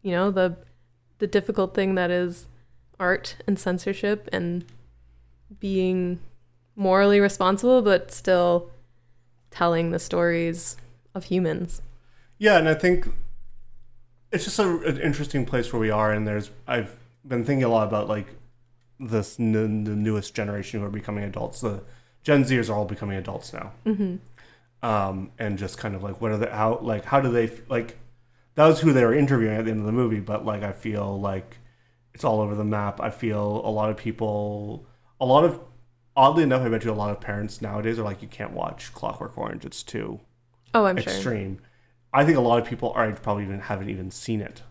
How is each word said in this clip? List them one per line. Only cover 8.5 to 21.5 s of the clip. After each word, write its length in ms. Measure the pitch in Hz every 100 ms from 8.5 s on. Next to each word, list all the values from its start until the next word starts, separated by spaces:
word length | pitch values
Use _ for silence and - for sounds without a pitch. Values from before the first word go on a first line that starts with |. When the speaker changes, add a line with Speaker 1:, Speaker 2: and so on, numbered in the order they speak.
| 175 175 - - _ _ _ _ _ _
Speaker 1:
telling 400 | - 170 165 170
the 80 | 170
stories 760 | - 175 170 170 170 170 - - - - _
of 100 | 190
humans. 580 | - 185 170 156 175 - - - - - _ -
Speaker 2:
Yeah, 180 | 208 185
and 100 | 160
I 60 |
think 320 | 156 180 180 - - - - - - - - - - - _ _
it's 140 | 185
just 140 | - -
a, 200 | 196 170 156
an 120 | 135
interesting 440 | 160 143 147 139
place 280 | 123 127 117
where 80 | 117
we 100 | 110
are, 220 | 104 107
and 140 | 107 107
there's, 240 | 104 104 - -
I've 300 | 120 101 - - _ 139
been 180 | 123
thinking 200 | 117 139
a 40 | 123
lot 180 | 113 104
about, 220 | 104 104
like, 180 | 107 98 - - _ _ _ _ _
this 400 | 127 113 101 -
n-, 460 | 113 110 110 107
the 60 | 107 104
newest 380 | 107 107 101
generation 460 | - 104 101 95 110
who 60 | 101
are 40 |
becoming 340 | 104 98 104
adults. 360 | 104 101 110